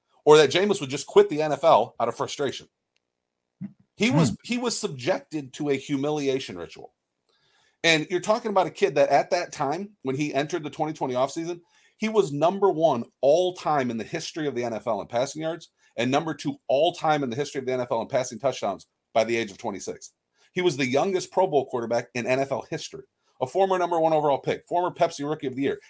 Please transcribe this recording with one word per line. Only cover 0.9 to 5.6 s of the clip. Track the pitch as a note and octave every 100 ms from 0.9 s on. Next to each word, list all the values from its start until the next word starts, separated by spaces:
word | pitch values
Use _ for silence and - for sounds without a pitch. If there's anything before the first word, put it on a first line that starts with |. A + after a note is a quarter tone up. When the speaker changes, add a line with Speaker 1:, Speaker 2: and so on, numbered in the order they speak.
Speaker 1:
just | C#3+ -
quit | G3 G3+
the | D3
N | D#3
F | C3+
L | E3 C3 A#2+ -
out | A#2
of | A#2
frustration. | B2+ - C#3 - - _ _ _ _ _ _ _ _ - - - _ -
He | A3+
was, | C#4 -
Speaker 2:
Hmm. | -
Speaker 1:
he | - A#3+
was | A#3+ -
subjected | G3 C3+ B2+ F#3 - D#3 C3
to | -